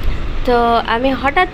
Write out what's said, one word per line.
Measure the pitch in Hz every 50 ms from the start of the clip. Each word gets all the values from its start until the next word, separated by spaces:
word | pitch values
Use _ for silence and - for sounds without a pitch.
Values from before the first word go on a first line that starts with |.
| - - - - - - - - -
তো | 254 240 240 233 233 233 226 -
আমি | - 220 233 254 269
হঠাৎ | 262 226 226 277 285 370 370 359